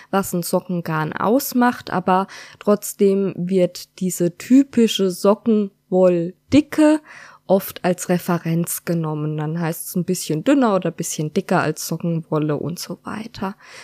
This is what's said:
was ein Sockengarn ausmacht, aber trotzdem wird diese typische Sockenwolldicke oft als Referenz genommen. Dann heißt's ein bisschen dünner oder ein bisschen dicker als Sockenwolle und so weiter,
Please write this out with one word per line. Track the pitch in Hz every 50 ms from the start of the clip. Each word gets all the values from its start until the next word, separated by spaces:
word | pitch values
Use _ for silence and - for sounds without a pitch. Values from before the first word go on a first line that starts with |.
| - -
was | - 196 190 - -
ein | 175 170
Sockengarn | - - 180 - - 180 170 170 - 156 156 156 151 -
ausmacht, | - - 190 226 277 - - - 254 240 247 247 - - -
aber | - 185 180 - 185 185 190 - - - - - - -
trotzdem | - 208 208 208 - - - - 202 196 196 196 196 185 -
wird | - 175 180 190 190 180 175 180 - - _ _ -
diese | 185 185 - - 175 175 - -
typische | - - 247 269 277 - - 240 233 214 - - 196 190
Sockenwolldicke | 175 - - 196 214 208 - 233 220 214 208 196 _ _ _ - 185 185 185 180 180 170 165 175 - _ _ - - 277 302 - - - 311 302 311 302 - - - - - - - - _
oft | - 185 196 - - - - -
als | 180 180 175 - -
Referenz | 185 180 - - 175 165 - 165 165 170 170 - - - -
genommen. | - 170 170 160 156 156 151 151 156 156 151
Dann | 151 156 160 170
heißt's | 175 160 170 - - - -
ein | 185 165
bisschen | - 185 - - - 156 156 -
dünner | 262 302 285 247 220 196
oder | 185 - 170
ein | -
bisschen | - 165 - - - 156 151 -
dicker | 202 185 - 190 165
als | 131 151 156 - - -
Sockenwolle | 165 165 - 170 170 160 160 - 165 156 151 151 147 -
und | - 147 175 -
so | - - 175 - -
weiter, | - - 214 214 220 - - 202 190 202 _ - - - -